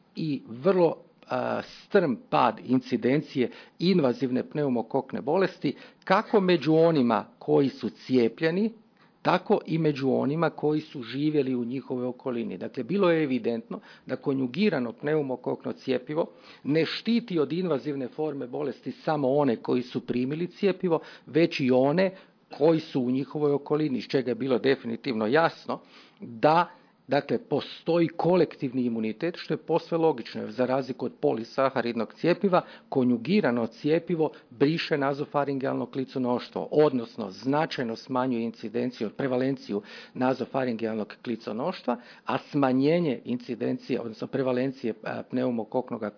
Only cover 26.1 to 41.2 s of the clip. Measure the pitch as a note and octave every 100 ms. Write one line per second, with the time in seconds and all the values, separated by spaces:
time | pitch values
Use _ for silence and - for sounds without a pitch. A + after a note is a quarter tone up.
26.1 | _ - A2+ D3 E3 E3+ - _ _ -
27.1 | C#3 - B2 - C#3 - - - E3+ E3
28.1 | - E3 F3+ D3+ - C3+ B2+ B2 A2+ A2
29.1 | G#2+ E3+ F3+ - D#3 - E3 - E3 D#3+
30.1 | C3 - A2+ G#2+ G#2+ B2 C3+ C3 B2 B2+
31.1 | - C#3+ B2 - - C3+ C3 A#2+ A#2 G#2+
32.1 | - D#3+ F3 G3+ F3 - - - C#3 B2
33.1 | A#2+ B2 G#3 D3+ A#2+ A2+ - D3 E3 E3+
34.1 | E3 D3+ - - A#2 C#3+ D#3+ - D3+ C#3
35.1 | C#3+ C#3 D3 C#3+ C#3 C3 C3 A#2+ C#3 C3
36.1 | C3+ B2 B2 - F#2 E2 D3+ D3+ B2+ A2+
37.1 | - G2+ G2 B2+ D3 D#3+ - A#2 A2+ -
38.1 | B2+ C3 A#2 A#2 - A2 A2+ B2 B2 G#2
39.1 | - C3+ B2+ C3 C3+ - G2+ - - -
40.1 | A#2+ B2+ C3+ A2 C3+ B2+ A2 A2+ A2 G2+
41.1 | -